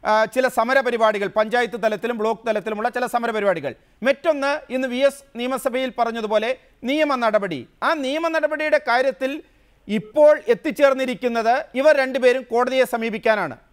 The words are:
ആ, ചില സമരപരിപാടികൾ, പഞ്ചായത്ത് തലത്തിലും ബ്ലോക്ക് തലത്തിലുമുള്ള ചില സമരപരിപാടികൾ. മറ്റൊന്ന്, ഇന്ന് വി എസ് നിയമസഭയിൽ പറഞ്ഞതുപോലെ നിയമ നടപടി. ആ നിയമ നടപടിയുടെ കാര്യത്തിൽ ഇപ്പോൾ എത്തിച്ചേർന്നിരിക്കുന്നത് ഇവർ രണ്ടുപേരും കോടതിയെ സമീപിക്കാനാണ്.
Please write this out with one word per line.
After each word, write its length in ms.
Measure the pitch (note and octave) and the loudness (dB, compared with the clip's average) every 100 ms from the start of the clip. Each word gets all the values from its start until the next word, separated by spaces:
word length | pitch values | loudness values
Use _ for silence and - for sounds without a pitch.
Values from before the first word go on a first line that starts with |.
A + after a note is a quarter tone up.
| - | 2
ആ, 20 | G#3+ A3 | 2 2
ചില 120 | B3 B3+ - | 0 0 0
സമരപരിപാടികൾ, 680 | A3+ C4+ B3 A#3 A3 G#3 G3 G#3+ | 0 2 0 2 2 2 -2 -2
പഞ്ചായത്ത് 400 | G#3+ A#3+ A#3 A#3 G#3+ | 0 0 -2 -2 -2
തലത്തിലും 320 | G#3+ A#3 A#3 | -2 -6 -4
ബ്ലോക്ക് 260 | G#3+ A3+ A3+ | -2 -4 -4
തലത്തിലുമുള്ള 400 | G#3+ G#3+ G#3+ A#3 A#3+ | -4 -4 -4 -4 -4
ചില 80 | B3 | -4
സമരപരിപാടികൾ. 580 | A#3+ A#3 A3 G3+ E3+ C#3 - _ _ A#3 | -2 -2 0 0 -2 -4 -10 _ _ -2
മറ്റൊന്ന്, 440 | C#4 E4+ D4 C4+ D4 - B3+ | -2 0 0 -2 -4 -4 -6
ഇന്ന് 120 | C4 | -4
വി 60 | B3 C#4 | 0 0
എസ് 160 | - _ A#3 | 0 _ -8
നിയമസഭയിൽ 500 | B3 C4 C4+ A#3+ C4 - | -6 -4 -4 -4 -6 -2
പറഞ്ഞതുപോലെ 520 | A#3 A3+ G#3+ G#3+ A3 C4 _ _ A#3 | -4 -2 -2 -2 -2 -6 _ _ -4
നിയമ 260 | D4 D4+ C4 | 0 0 0
നടപടി. 360 | A#3 G#3+ G3 D3 A2+ _ B3+ | 0 0 -2 -8 -12 _ -2
ആ 20 | D#4+ C4 | -2 -2
നിയമ 220 | D4 E4 D#4+ | -2 -2 -2
നടപടിയുടെ 440 | D4+ D4+ D#4 D4 D4 | -2 -2 0 0 2
കാര്യത്തിൽ 460 | A#3+ C4+ C4 C4 D4+ - _ _ _ - G#3 | 0 0 -2 -6 -6 -14 _ _ _ -6 -6
ഇപ്പോൾ 340 | G#3+ - D4+ D4 - | -2 4 6 6 2
എത്തിച്ചേർന്നിരിക്കുന്നത് 1000 | A#3 D#4+ G#3+ C#4 C4 C4 B3+ B3 A#3 A3+ B3+ - B3 | -2 -2 2 2 2 -2 -2 -2 0 0 0 -2 2
ഇവർ 140 | D4 D4 | 4 4
രണ്ടുപേരും 400 | C4 C4 B3 B3+ B3 | 2 2 2 2 0
കോടതിയെ 340 | A3+ B3 C4 A#3+ | 0 2 2 2
സമീപിക്കാനാണ്. 640 | A3+ A3+ G#3+ A3 G#3+ E3+ A#2 _ | 0 -4 -2 2 2 0 -8 _